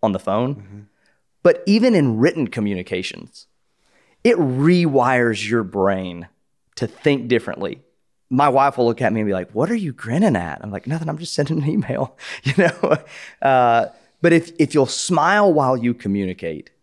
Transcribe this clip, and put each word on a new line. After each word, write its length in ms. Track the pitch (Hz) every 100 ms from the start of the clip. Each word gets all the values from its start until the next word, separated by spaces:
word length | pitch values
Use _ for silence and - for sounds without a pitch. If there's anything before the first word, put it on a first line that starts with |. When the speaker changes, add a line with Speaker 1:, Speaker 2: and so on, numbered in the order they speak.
Speaker 1:
on 100 | 117
the 60 | 95
phone, 360 | - 104 127 135
Speaker 2:
Mm-hmm. 240 | 98 101 104 _ _ _ _ _
Speaker 1:
but 200 | 180 - -
even 280 | 208 247
in 240 | 208 139 110
written 300 | 139 165 120
communications, 960 | - 104 95 90 92 92 - - - - _ _ _ _ _ _ _
it 140 | 233 226
rewires 1120 | 143 127 147 180 170 135 123 127 120 104 104
your 140 | 117
brain 680 | 98 101 95 95 92 87 85 _ _ _ _ -
to 100 | 120
think 420 | - - 139 117
differently. 540 | 120 - - 87 - _ _ _ _ _
My 180 | 127 143
wife 300 | 131 139 135
will 80 | 117
look 140 | 113
at 100 | 120
me 80 | 110
and 80 | 107
be 40 |
like, 160 | 95 90
"What 180 | 107 156
are 40 | 233
you 160 | 180
grinning 420 | 123 113 135 208
at?" 260 | 110 85 71
I'm 80 | 107
like, 160 | 98 -
"Nothing, 220 | 160 160
I'm 100 | 151
just 160 | 170
sending 280 | - 143 160
an 60 | 143
email," 480 | 185 - - 135 _ -
<laughs> 120 | -
you 120 | - 139
know? 400 | 175 - - 156 - - - -
Uh, 440 | 135 131 123 117 107 - _ _
but 120 | 175
if, 200 | 165 160 -
if 160 | 147
you'll 120 | 156 127
smile 680 | - - 170 160 208 202
while 240 | 156 131 131
you 160 | 120
communicate 760 | 120 104 98 95 90 85 78 - _